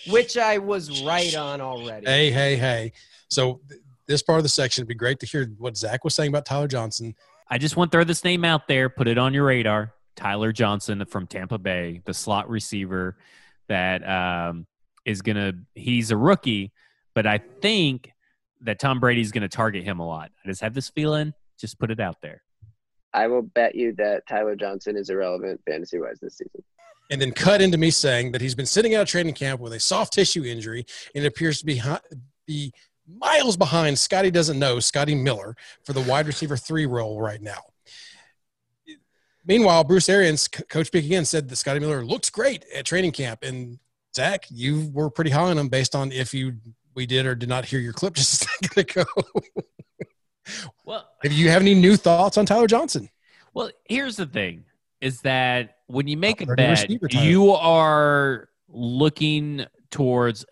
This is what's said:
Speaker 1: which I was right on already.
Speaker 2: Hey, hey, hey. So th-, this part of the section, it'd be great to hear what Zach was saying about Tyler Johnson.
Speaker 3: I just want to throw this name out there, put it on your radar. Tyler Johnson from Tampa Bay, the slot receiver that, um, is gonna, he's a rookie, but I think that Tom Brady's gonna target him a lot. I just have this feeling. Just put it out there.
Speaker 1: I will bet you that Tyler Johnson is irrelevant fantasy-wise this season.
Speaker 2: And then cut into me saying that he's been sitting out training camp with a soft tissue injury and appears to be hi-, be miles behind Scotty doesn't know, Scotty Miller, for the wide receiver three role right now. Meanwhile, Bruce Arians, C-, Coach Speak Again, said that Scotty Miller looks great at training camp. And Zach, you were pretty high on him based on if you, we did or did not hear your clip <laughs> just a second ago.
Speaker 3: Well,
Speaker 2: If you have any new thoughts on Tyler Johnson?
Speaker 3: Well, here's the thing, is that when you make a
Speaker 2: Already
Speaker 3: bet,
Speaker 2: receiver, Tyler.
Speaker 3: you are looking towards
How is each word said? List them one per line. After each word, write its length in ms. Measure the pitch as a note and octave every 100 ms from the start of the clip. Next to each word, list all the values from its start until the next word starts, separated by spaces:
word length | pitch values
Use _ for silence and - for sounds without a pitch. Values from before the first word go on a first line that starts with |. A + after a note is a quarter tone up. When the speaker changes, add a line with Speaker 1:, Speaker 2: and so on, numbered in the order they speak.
| F3
Speaker 1:
which 300 | A3 A#3+ A#3+
I 220 | A3 G#3+
was 440 | G3 G3+ D3+ C#3
right 300 | C#3 F3 F3 D#3
on 240 | D3 C#3+
already. 440 | C3 B2 A#2+ G#2+ C3
Speaker 2:
Hey, 240 | C#3 D3+
hey, 260 | B2+ C#3 C3
hey. 340 | C3 A#2 A2+ - - _ -
So 300 | - B2+ B2+ -
th-, 140 | - _ _ -
this 160 | C#3+
part 160 | - D#3+
of 60 |
the 60 | D3+
section, 340 | - C3 -
it'd 40 | A#2
be 60 | A2+
great 240 | A#2+ C3+
to 40 | A2
hear 220 | D3+ B2 G#2
what 180 | B2 G#2
Zach 280 | G#2+ B2 D#3+
was 80 | -
saying 140 | D3
about 160 | D3 C#3+
Tyler 220 | C#3 D3
Johnson. 480 | C3 A2 - A2+ - _ _ -
Speaker 3:
I 80 | B2
just 180 | D3 E3+
want 160 | F3
to 40 | E3
throw 60 | E3
this 180 | E3+
name 220 | F3+ F3+ E3+
out 220 | D#3 -
there, 200 | C3+ C3
put 200 | - A#2
it 100 | A#2
on 160 | C3
your 120 | C#3 C#3+
radar. 480 | B2+ G#2+ G#2+ A2 - _ -
Tyler 360 | G2+ G2+ A2
Johnson 500 | A2 G#2+ G2+ - G2+ G2
from 200 | G2+ F2+
Tampa 300 | G2 F#2 A2
Bay, 440 | F#2+ F2+ F2 E2+ F#2
the 80 |
slot 360 | F#2 - G2+ G2+
receiver 680 | A2+ - G#2 F#2+ F#2 F#2 - _ _ _ _ -
that, 400 | G2 F#2 F#2 F2+
um, 600 | F#2+ F2+ F2 E2+ E2+ E2 _ _ _ -
is 160 | G2+
gonna, 300 | G#2 G#2 G2 F2+ -
he's 380 | - A#2+ A#2+ A2
a 60 | G#2+
rookie, 540 | C#3 G3 C3 G#2 G2 - _ _ _ A#2
but 100 | G#2+
I 140 | G#2
think 720 | - - G3+ G#3+ D3+ B2+ - _ _ _ _ _
that 160 | A2 G#2
Tom 220 | C#3 B2+
Brady's 320 | B2 A#2+ G#2+
gonna 160 | A2+ G2+
target 340 | - A2 G2
him 160 | F2+ F2+
a 60 | E2+
lot. 240 | D#2+ D#2 _ F#2+
I 20 |
just 120 | F#2+
have 140 | A2 B2+
this 140 | -
feeling. 440 | - D3+ D3+ D3+ - _ -
Just 200 | A2 -
put 100 | A2+
it 100 | A2+
out 180 | F#2+ E2
there. 220 | D2+ - _ _ A2 _ _ _ _
Speaker 1:
I 120 | A#2 A2+
will 140 | B2
bet 320 | A2+ - A#2
you 200 | - A#2
that 340 | G2+ G#2 G2 -
Tyler 280 | G#2 G#2+ G2+
Johnson 400 | G2+ G2 G#2 G#2
is 140 | G2
irrelevant 520 | F#2+ F#2 F2+ F#2+ - -
fantasy-wise 540 | D#2 F2+ F2 C2 -
this 160 | - -
season. 260 | - - - _ - - -
Speaker 2:
And 100 | C#3
then 120 | C3+
cut 300 | A#2 F3 G3+
into 160 | F#3+ E3
me 120 | D#3+
saying 440 | - C#3+ B2 B2
that 80 | A#2+
he's 120 | C3
been 120 | B2 C3
sitting 260 | G3+ A3+ A3
out 120 | G3
training 260 | F3 E3
camp 260 | - C#3 C3
with 140 | A#2+
a 60 | A2+
soft 340 | - F#3 A3
tissue 300 | - F#3+ E3+
injury 420 | B2+ A#2 A2 A#2 B2 - - C#3+
and 100 | D3
appears 320 | - D#3+ D3
to 60 | D3+
be 120 | C3
hi-, 240 | B2 E3 - C#3 B2 _ -
be 280 | D3+ C#3 - _ _ -
miles 500 | F#3+ C#4 D#4 C4 F3
behind 400 | E3 E3 D#3 C3+
Scotty 320 | - F#3+ F#3+
doesn't 300 | F3 D#3+ C#3
know, 200 | C#3 C#3+
Scotty 360 | - C#3+ D3 D3
Miller, 400 | C3 A2+ G#2+ A#2 - -
for 100 | -
the 80 | C3+
wide 260 | B2+ C3+ D3+
receiver 300 | C#3 D#3 C3
three 280 | - D#3+ D3
role 340 | A#2+ A2 G#2+
right 220 | A2 G#2
now. 200 | G#2 G2+ - _ _ - - - _ _ _ _ _ _ - D4+ _ _ _ _ E3
Meanwhile, 400 | A3 G#3 E3 D3+
Bruce 240 | F#3+ -
Arians, 320 | G3 F3 D3+ -
C-, 100 | -
Coach 240 | - D#3 D#3+
Speak 180 | F3+ D3
Again, 200 | F#3 D3+
said 220 | D#3+ C3+
that 60 | B2+
Scotty 240 | - C#3+
Miller 240 | D3+ C#3+
looks 260 | A#2 A3+ -
great 360 | - C4+ C4+ - C#3
at 100 | -
training 280 | F3 F#3
camp. 300 | - B2+ A2+
And 360 | C3+ B2+ B2 B2 _ _ _ -
Zach, 300 | D3+ G3+ -
you 400 | A#2+ B2+ D3+ D#3
were 160 | C#3 D3+
pretty 220 | - D#3+
high 120 | C#3+
on 140 | F3+ D#3+
him 120 | C#3
based 260 | C3 C3 C#3+
on 160 | C3+
if 220 | C3 B2+
you, 240 | C3+ C3 A#2 A#2 A2+ _ C3
we 100 | B2
did 200 | C3 C3
or 80 | A#2+
did 120 | A#2+
not 180 | B2+ B2
hear 140 | C3+
your 140 | A#2+
clip 200 | - F#3+
<laughs> 20 | E3
just 260 | C3+ -
a 40 | -
second 320 | - F#3+ -
ago. 280 | F#3 - D#3+ - - - - - - - - - - _ _ _ - - E3 - -
Speaker 3:
Well, 220 | - - _
Speaker 2:
If 100 | C#3+
you 160 | D3 E3
have 120 | F3
any 140 | G3 G3
new 200 | F3+ G#3
thoughts 400 | E3+ E3+ G3 -
on 80 | G3+
Tyler 220 | G#3+ A3+
Johnson? 420 | A#3 D#4 C#3 G2+ _ _ _ _
Speaker 3:
Well, 180 | - A3+ - -
here's 300 | A#3+ C#4 G#3
the 80 | D#3+
thing, 380 | A2+ F#2 E2+ - _ _ _
is 200 | C3 B2+
that 560 | C3+ C3 B2+ B2 A2+ _ -
when 200 | B2 C#3+
you 80 | D3
make 240 | G3 G#3+
a 40 | D#3
Speaker 2:
Already 180 | B2+
Speaker 3:
bet, 180 | B2 A2
Speaker 2:
receiver, 240 | G#2 A#3 C#3+
Tyler. 180 | B2+ D3+
Speaker 3:
you 260 | F3+ G3
are 1000 | F#3 E3 E3 D#3 D3+ D3 C#3+ C#3 A#2+ - _ _
looking 960 | A#2 A#2+ B2+ D3+ D3 D3+ D3+ D3 C#3+ - _ _
towards 540 | - C3 B2 A#2+ A2 -